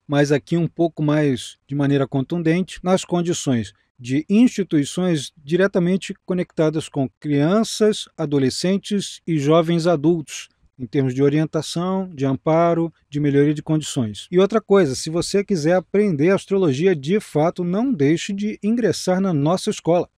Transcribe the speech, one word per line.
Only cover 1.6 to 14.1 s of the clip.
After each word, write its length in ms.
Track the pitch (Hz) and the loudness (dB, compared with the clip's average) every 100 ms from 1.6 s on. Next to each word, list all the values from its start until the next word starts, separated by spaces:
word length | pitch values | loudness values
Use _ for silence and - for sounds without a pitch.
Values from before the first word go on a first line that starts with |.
| - | -8
de 60 | 139 | -2
maneira 320 | 139 143 135 | 0 2 0
contundente, 720 | 139 131 175 160 175 185 - | -2 -4 -2 0 0 -2 -6
nas 220 | 180 185 | -2 -2
condições 680 | - 175 170 165 147 120 104 - _ - | 0 -2 -2 -2 -2 -2 -2 -10 _ -16
de 280 | 120 135 - | -6 -4 2
instituições 1040 | 208 247 - 180 156 139 - 180 156 - - | 4 4 2 -2 0 -2 -2 0 -2 -4 -14
diretamente 800 | 139 175 196 196 175 196 - - | -4 0 2 0 0 0 -4 -12
conectadas 640 | - 180 170 - 156 156 - | -6 -6 -4 0 0 0 -4
com 200 | 143 131 _ | -4 -6 _
crianças, 880 | 151 143 151 208 214 - 214 202 - - | -2 0 2 2 0 0 0 0 -6 -8
adolescentes 1040 | 156 143 131 - 175 196 - 202 - - - | -2 0 0 0 -2 -2 -2 -4 -4 -8 -4
e 120 | 160 | 0
jovens 480 | 139 165 165 170 165 | 4 4 4 0 2
adultos, 600 | 160 151 175 143 - - _ _ - | 2 2 0 -4 -14 -16 _ _ -16
em 80 | 123 | -6
termos 280 | 147 131 | -2 -2
de 80 | 127 | 2
orientação, 840 | 143 151 160 160 - 165 185 190 185 | 2 2 0 -2 -4 -4 -2 -4 -4
de 100 | 151 | -4
amparo, 680 | 135 131 160 160 170 170 165 - _ | -2 -2 0 2 2 2 -2 -6 _
de 100 | 147 | -2
melhoria 320 | 147 139 147 | 2 4 4
de 100 | 151 | 2
condições. 640 | 151 156 143 143 110 | -2 -2 -2 -4 -4